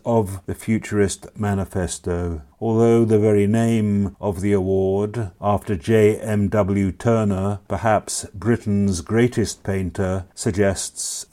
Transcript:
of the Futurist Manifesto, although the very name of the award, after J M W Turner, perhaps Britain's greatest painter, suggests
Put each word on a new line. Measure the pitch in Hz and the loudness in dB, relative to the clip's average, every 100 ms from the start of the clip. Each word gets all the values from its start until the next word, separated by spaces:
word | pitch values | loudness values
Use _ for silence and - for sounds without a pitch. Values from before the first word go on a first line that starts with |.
| - | 0
of | 113 95 95 - | 0 0 -4 -10
the | |
Futurist | - - 110 - 104 98 - - - | -8 -2 -2 0 0 0 -2 -12 -6
Manifesto, | 104 98 92 98 85 - 92 87 87 80 - - | -2 -2 -2 -4 -4 -4 -6 -4 -4 -8 -12 -8
although | 113 113 117 117 | -2 2 4 4
the | 113 107 | 4 4
very | 107 104 101 | 4 4 2
name | 113 113 113 104 101 98 - | 2 2 2 0 0 -2 -4
of | 104 92 | -6 -4
the | 101 | 0
award, | 101 95 95 95 98 107 117 98 - | 0 2 0 0 0 -2 -4 -8 -6
after | 104 101 - 92 | -2 -2 -2 -4
J | - 110 107 107 | 2 4 4 2
M | 110 104 98 | -2 0 2
W | 107 95 101 95 | 2 2 2 0
Turner, | - 120 113 104 95 98 101 - | 0 0 2 2 0 -2 -4 -6
perhaps | 98 117 104 - - - 95 | -4 0 0 0 -10 -10 -6
Britain's | 101 117 104 101 101 85 | -2 0 0 0 2 0
greatest | - 110 123 123 98 - | -2 0 2 0 -4 -4
painter, | - 98 90 92 92 95 90 - | -6 -4 -4 -4 -2 -4 -8 -8
suggests | 120 95 101 - - - - - - | -4 0 0 0 -6 -10 -10 -10 -6